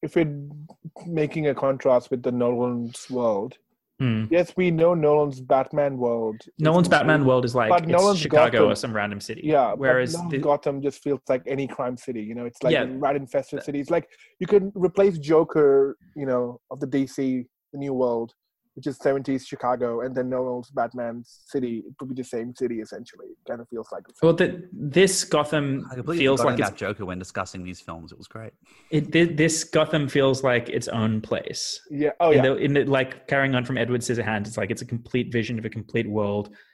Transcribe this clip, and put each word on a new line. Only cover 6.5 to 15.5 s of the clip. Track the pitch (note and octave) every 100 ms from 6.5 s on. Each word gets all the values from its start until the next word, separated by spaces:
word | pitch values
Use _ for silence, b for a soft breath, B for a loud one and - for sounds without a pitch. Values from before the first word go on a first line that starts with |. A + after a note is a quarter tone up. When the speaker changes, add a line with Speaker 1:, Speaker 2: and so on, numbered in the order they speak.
| -
Speaker 2:
Nolan's | D#3 E3+ F3
Batman | E3 C#3 D#3
Speaker 1:
complete, | C3
Speaker 2:
world | B2+
is | B2
like, | B2+ A2+
Speaker 1:
but | F3
Speaker 2:
it's | E3
Speaker 1:
Nolan's | F3 G3 F#3+
Speaker 2:
Chicago | D3+ D3+ B2 A2+
Speaker 1:
Gotham | G#2
Speaker 2:
or |
some | G#2 B2+ G#2+
random | G#2 G2+
city. | - A2
Speaker 1:
Yeah, | D3+ D3+ A#2+
but | G#2+
Speaker 2:
Whereas | C3+ B2+ B2+
Speaker 1:
Nolan's | E3+ F3
Speaker 2:
the | C#3
Speaker 1:
Gotham | C#3+ C#3+ - C#3
just | C#3 -
feels | C#3+ C3+ -
like | B2+ B2
any | C3+ C3+
crime | - B2+ B2+
city, | - A#2
you | G#2+
know? | A#2
It's, | A#2+ -
like, | -
Speaker 2:
Yeah. | D#3 B2+
Speaker 1:
rat | C3 C#3 C#3+
infested | C3+ C#3+ C3+ C#3
Speaker 2:
Th- | -
Speaker 1:
city. | C#3+
It's | C#3
like, | E3+ D#3 b b _
you | F3+
can | G3+ F#3+
replace | G3+ F3 F3+ G3 E3
Joker, | C#3+ D#3+ D#3+